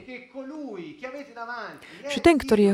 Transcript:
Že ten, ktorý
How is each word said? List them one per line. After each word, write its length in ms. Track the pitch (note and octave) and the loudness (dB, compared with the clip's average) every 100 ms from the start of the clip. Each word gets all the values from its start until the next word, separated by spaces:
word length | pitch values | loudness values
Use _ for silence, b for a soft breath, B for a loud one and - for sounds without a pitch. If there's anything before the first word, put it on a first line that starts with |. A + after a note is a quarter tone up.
| - B3 - C4 C4 D#4 C#4 G3 D#3+ - B3+ C#4+ C4+ A#3 A#3 A#3+ G3+ D3+ B B C#4 | -12 -16 -14 -14 -12 -12 -12 -10 -12 -12 -12 -12 -14 -12 -12 -10 -12 -14 B B -8
Že 80 | C#4+ | 2
ten, 160 | E4+ D#4 | 4 4
ktorý 280 | - G#3+ G3+ | 4 4 6